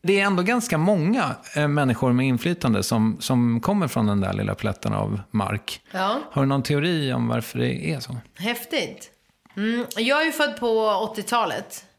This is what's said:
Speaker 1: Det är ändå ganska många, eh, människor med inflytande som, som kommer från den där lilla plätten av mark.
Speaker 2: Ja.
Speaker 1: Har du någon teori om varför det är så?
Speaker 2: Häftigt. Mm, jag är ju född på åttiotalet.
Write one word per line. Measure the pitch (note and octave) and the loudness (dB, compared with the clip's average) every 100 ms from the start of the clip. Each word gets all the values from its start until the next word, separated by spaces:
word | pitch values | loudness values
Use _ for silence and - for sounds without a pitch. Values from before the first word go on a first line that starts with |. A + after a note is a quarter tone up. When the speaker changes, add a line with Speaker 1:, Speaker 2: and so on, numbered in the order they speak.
Speaker 1:
Det | F3 G3 | 2 2
är | G3 | 4
ändå | F#3 | 2
ganska | F3+ B3 A#3 D#3+ | 2 0 0 2
många, | E3+ G3+ D#3 B3+ D3+ B2 - - | 2 4 2 2 0 -4 -6 0
eh, | D3 | 2
människor | D3 C3+ A#2 C3 | 2 2 2 4
med | B2 C3+ | 4 4
inflytande | B2 F3 E3+ C3+ G#2 | 2 0 0 2 2
som, | - A#2 A2 - | 2 2 2 0
som | - B2+ A#2+ A#2 | 0 2 2 2
kommer | C#3+ G#3 D#3 | 0 0 0
från | - G#2+ | 2 2
den | G2+ | 2
där | F#2+ | 0
lilla | G2 G2+ G2+ | 0 -2 -2
plätten | G#2 G2+ G#2+ | -4 -2 -2
av | G#2 G2+ G#2 G2+ | -2 -2 -4 -4
mark. | A2 G2 G#2 - - _ | -2 -2 -4 -6 -14 _
Speaker 2:
Ja. | F#3 F#3+ B3 D#4 | -4 -2 -2 -4
Speaker 1:
Har | D3 | 0
du | C3+ | 2
någon | C#3 | 0
teori | B2 D3 E3 E3 C#3 | 0 0 0 0 0
om | B2 A#2 | 0 0
varför | A#2 A2+ B2 | -2 -4 -2
det | A#2+ B2 D3+ | -2 -2 -4
är | D3 | -6
så? | A#2+ B2 - - | -8 -12 -12 -8
Speaker 2:
Häftigt. | G3+ A#3 - D#4 D#3+ - - _ _ _ _ - | -6 -6 -4 -4 -4 -10 -20 _ _ _ _ -4
Mm, | G#3+ A#3+ A#3+ - | -2 -2 -4 -2
jag | A#3 C#4+ | 0 2
är | D#4+ | 0
ju | |
född | D#4 D4 A3+ | 0 -2 0
på | A#3+ A3 A3 | 0 2 2
åttiotalet. | G3 G#3+ G#3+ G3+ A#3+ G3 A#2 - - - | 0 -2 -6 -2 0 0 -4 -10 -18 -20